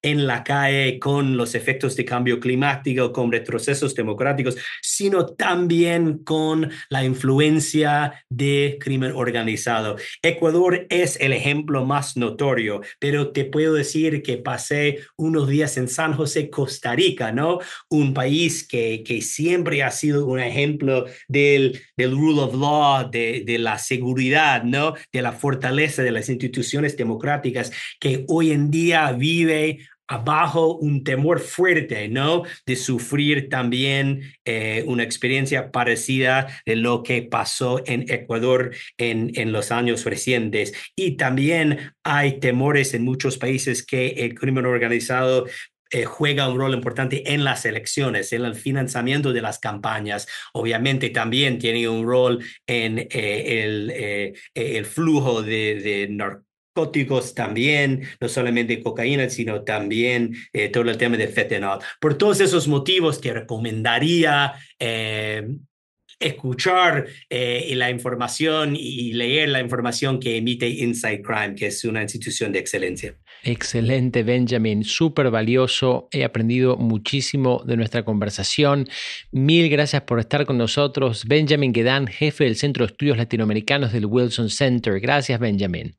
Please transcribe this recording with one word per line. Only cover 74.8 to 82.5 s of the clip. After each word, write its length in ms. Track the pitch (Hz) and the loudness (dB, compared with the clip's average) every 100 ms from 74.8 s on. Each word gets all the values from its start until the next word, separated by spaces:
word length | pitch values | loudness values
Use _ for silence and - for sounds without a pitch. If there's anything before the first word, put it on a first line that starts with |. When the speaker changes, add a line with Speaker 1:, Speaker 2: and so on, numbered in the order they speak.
Speaker 2:
Súper 480 | 107 - 165 151 131 | 0 2 2 4 2
valioso. 800 | 113 110 127 131 - 131 127 - | 2 2 4 2 2 2 0 -2
He 140 | 147 | -2
aprendido 520 | 131 113 113 123 127 123 | 0 0 2 4 4 4
muchísimo 840 | 120 107 104 139 127 143 127 123 | 2 0 0 -2 0 0 2 2
de 120 | 123 117 | 0 0
nuestra 280 | 113 120 | 2 0
conversación. 840 | 110 104 101 - 95 - 143 143 135 - - - - | 0 0 -2 -4 -4 2 4 4 0 -6 -12 -12 -6
Mil 380 | 135 139 165 165 | 2 6 6 6
gracias 340 | 147 147 143 | 4 2 0
por 160 | - 117 | 2 0
estar 260 | 113 147 | 2 0
con 140 | 147 123 | 2 2
nosotros. 640 | 113 - 143 139 131 110 | 2 2 0 2 0 0
Benjamin 480 | 113 151 151 151 135 | 2 4 6 4 4
Guedán, 360 | 117 117 135 131 | 4 4 2 0
jefe 360 | - 156 - | 0 -2 2
del 120 | 139 | 2